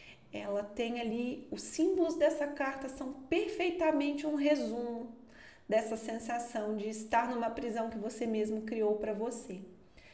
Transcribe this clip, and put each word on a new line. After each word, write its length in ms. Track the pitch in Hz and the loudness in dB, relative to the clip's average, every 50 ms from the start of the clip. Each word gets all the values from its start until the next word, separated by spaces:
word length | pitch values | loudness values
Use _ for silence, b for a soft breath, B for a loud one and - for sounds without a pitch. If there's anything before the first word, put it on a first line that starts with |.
| B B B B B - - | B B B B B -12 -10
Ela 300 | 208 208 202 202 202 208 | -8 -4 -2 -2 -2 -2
tem 380 | 202 - - 233 226 240 240 | -4 -4 -2 -2 -2 -2 -2
ali, 460 | 233 220 220 240 247 247 269 - - - | -2 -2 -2 0 -2 -2 -4 -6 -8 -8
os 120 | - - - | -6 -4 -2
símbolos 540 | - - - 320 381 370 370 330 330 - | -2 2 2 4 4 4 4 4 2 4
dessa 300 | - 320 302 - 302 294 285 | 4 4 4 4 2 0 -2
carta 400 | - - 277 269 269 - - 254 | -2 -2 -2 -2 -2 -4 -6 -8
são 240 | - - 277 254 - | -8 -8 -8 -8 -8
perfeitamente 1120 | - - - 320 370 427 - - - 370 359 339 - 330 311 311 277 285 294 285 285 311 | -10 -2 0 2 2 2 2 0 0 0 0 2 2 4 4 4 4 4 2 0 0 0
um 80 | 302 302 | 0 0
resumo 760 | 277 277 294 302 269 233 220 226 240 240 233 233 226 247 233 - - B B B B B B B B B - | 4 4 6 6 4 4 0 -2 -2 -2 -4 -4 -6 -8 -10 -12 -16 B B B B B B B B B 2
dessa 280 | 208 220 - - - | 2 2 2 2 -2
sensação 800 | 220 - - 226 233 - 233 240 240 240 - - 220 208 214 214 | -4 -4 -4 -4 -4 -4 -2 -2 -2 -2 -2 -2 -2 -2 -2 -2
de 120 | 208 202 220 | -2 -2 -4
estar 400 | 220 220 - - - 233 240 240 | -4 -4 -2 2 4 4 4 4
numa 220 | 254 233 233 226 | 2 0 0 -2
prisão 400 | 226 - 240 240 214 226 226 226 | -2 -2 -4 -2 -2 -2 -2 -2
que 80 | 226 214 | -4 -4
você 280 | 196 170 - - 240 | -4 -6 -4 -2 -2
mesmo 360 | 226 220 214 214 214 220 220 - | 0 2 2 2 0 0 -2 -4
criou 340 | - - 220 214 208 214 | -4 -2 0 2 2 2
pra 160 | 208 214 220 208 | 2 0 -2 -2
você. 480 | 202 220 247 - - - - 185 190 - - - - B B B B B B | -2 -2 -2 -2 -4 -4 -6 -8 -10 -12 -14 -18 -20 B B B B B B